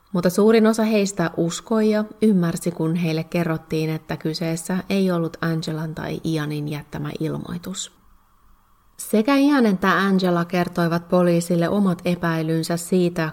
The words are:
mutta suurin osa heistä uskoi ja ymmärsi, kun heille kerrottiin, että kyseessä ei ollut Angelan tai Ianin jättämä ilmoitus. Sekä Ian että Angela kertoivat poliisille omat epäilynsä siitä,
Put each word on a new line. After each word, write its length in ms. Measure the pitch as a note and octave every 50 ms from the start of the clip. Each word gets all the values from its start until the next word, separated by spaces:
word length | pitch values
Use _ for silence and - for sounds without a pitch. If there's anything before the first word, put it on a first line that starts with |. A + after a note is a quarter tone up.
| _ _ -
mutta 180 | F3+ - F3+
suurin 360 | F3 - G3+ A3 A3+ A3+ G#3+
osa 180 | A3 A3+ A3+ A3
heistä 460 | A3 A3+ G#3 G3 G3 G3+ - E3+ E3 -
uskoi 540 | - E3+ E3+ E3+ - - - A3+ A3 G#3+ G#3+
ja 140 | G#3+ G#3+ G#3+ G#3+ - - G#3+
ymmärsi, 480 | A3 G#3 F#3 E3+ E3 F3 F3 - F3
kun 240 | E3+ - D#3+ D#3+ E3
heille 300 | F3 F3 D#3+ D#3+ D#3+ D#3+
kerrottiin, 680 | - - F3 E3+ D#3+ D#3+ D#3+ - - D#3+ D#3 D#3 D#3
että 260 | D#3 D#3 - - E3
kyseessä 640 | D3+ - D#3+ D#3 - E3+ E3 E3 E3+ - - F#3 F#3 - -
ei 200 | G3 G3 F#3+ F#3
ollut 260 | F3 E3+ E3 D#3+ - -
Angelan 540 | D#3+ E3 E3 D#3+ D#3+ D#3+ D#3 D#3 D#3+ D#3+ D#3+
tai 260 | - D#3+ D#3 D#3 - -
Ianin 440 | D#3+ D#3+ D#3 D3 D3 D3+ D3 D3 D3+
jättämä 420 | D3+ D3 - - - D3+ D3 D3 - -
ilmoitus. 760 | D#3+ D3+ C#3+ D3+ - - F3 F3 E3+ F#3 F#3+ - - - - _ _ _ - _ _ _ _ _ _ _ _ _ _ _ _ _ _ _ _
Sekä 400 | - - - - G#3+ A3 C#4 C#4
Ian 300 | C#4 C#4 C#4+ D4 C4+ A#3
että 320 | G#3+ F#3+ F3+ - F#3+ E3+ E3+
Angela 460 | F#3+ G3 F#3+ F#3 F#3 F3+ F3 E3+ E3+
kertoivat 640 | F3 - F3+ F3 F3 F3 F3+ E3+ E3 E3+ E3+ E3+ -
poliisille 600 | F#3 F3+ F3 F3 E3+ E3+ E3+ - F3+ E3+ E3+ E3+
omat 340 | F#3+ G#3 G3+ F#3+ E3+ - -
epäilynsä 720 | F3+ F3 E3+ E3+ E3+ E3 D#3+ D#3 D#3+ D#3+ D#3+ D#3+ - E3+
siitä, 540 | E3+ - - F#3+ F#3 F3 E3+ F3 F3 D#3+ D#3